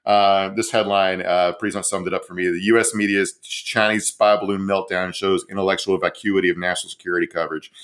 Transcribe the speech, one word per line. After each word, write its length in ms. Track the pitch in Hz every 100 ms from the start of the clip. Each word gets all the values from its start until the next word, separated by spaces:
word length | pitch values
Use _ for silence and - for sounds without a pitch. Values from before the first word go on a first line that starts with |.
| -
Uh, 420 | 104 98 98 98
this 200 | 98 113
headline, 500 | 113 101 101 95 92
uh, 300 | 90 87 90 85
pretty 180 | 104 95
much 80 | 92
summed 200 | 95 90
it 80 |
up 100 | 92
for 80 | -
me. 140 | 90 90
"The 140 | 87
U 160 | 98 117
S 140 | 110
media's 400 | 107 101 98 92 -
Ch-, 240 | - - -
Chinese 400 | 117 107 107 -
spy 280 | - 104 104
balloon 260 | 101 98
meltdown 500 | 98 98 95 92 92
shows 300 | 87 98 92 -
intellectual 480 | 98 95 92 - 95
vacuity 500 | 90 - 104 98 90
of 80 | 87
national 340 | 90 90 -
security 360 | - 90 87 85
coverage." 440 | 87 80 78 - -